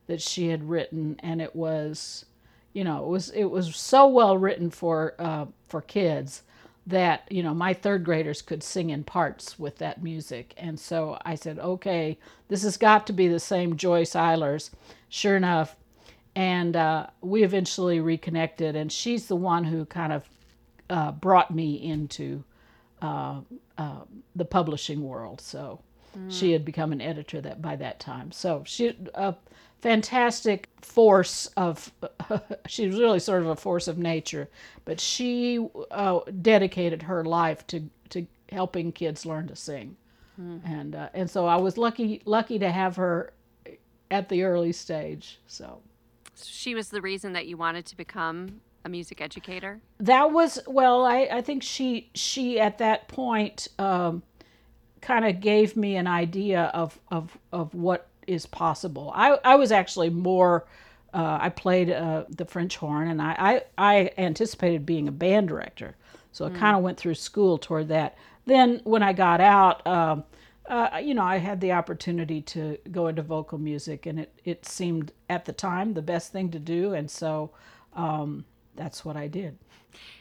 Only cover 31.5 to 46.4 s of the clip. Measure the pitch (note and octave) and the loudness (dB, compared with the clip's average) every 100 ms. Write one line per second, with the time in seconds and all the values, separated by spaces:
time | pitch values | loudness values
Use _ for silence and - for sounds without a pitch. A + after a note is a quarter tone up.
31.5 | G3 F3 D#3 - - - - - G#3+ - | -2 -2 -4 -12 -14 -14 -12 -4 -4 -4
32.5 | G3+ - - G3 G3+ A#3 F#3 G#3+ F#3 E3 | -14 -10 -4 -2 2 4 4 2 0 0
33.5 | D#3 F#3+ F3 F3 E3 E3+ D#3+ - D3+ C#3+ | -4 -2 -2 -2 -4 -2 -2 -4 -10 -10
34.5 | - - - - - - - B3 A#3+ A#3+ | -16 -20 -16 -10 -6 -4 -2 -2 0 0
35.5 | A#3+ A3+ - - G3+ G3 F3+ - F#3+ G#3+ | -2 -4 -10 -10 -2 0 0 -2 0 4
36.5 | G#3 F#3+ F#3 E3+ E3 E3 F3 D#3+ E3+ E3 | 6 4 0 -2 -4 -4 -4 0 0 0
37.5 | D#3 - E3 D#3 _ _ F3+ E3+ _ - | -2 -8 -10 -10 _ _ -10 -10 _ -12
38.5 | F#3+ F#3 F3+ E3 - E3 D#3 E3 D#3 C#3+ | -6 -4 -4 -6 -4 -6 -6 -8 -8 -8
39.5 | C#3+ - C#3 F#2 - _ _ _ - F3 | -12 -12 -12 -12 -18 _ _ _ -16 -14
40.5 | E3+ E3+ D3+ D3 D3+ D3 F#3+ F3 G3 F3 | -12 -10 -8 -8 -10 -10 -6 -4 0 2
41.5 | F3 F#3 A3+ A#3 A#3 A3 G#3+ G#3 A3 A3 | 2 2 0 -2 0 -4 -4 0 0 0
42.5 | A3 F#3+ F3+ F#3 F3+ F3+ E3+ - _ _ | -2 0 0 -2 0 -2 -2 -4 _ _
43.5 | _ - - _ _ - G3 F#3+ F3+ F#3+ | _ -20 -20 _ _ -4 -4 -2 0 2
44.5 | F3 E3+ E3+ - D#3 D#3 D#3 - - _ | 2 0 -4 -8 -8 -8 -12 -16 -20 _
45.5 | - - - _ _ _ _ - - | -18 -18 -20 _ _ _ _ -20 -20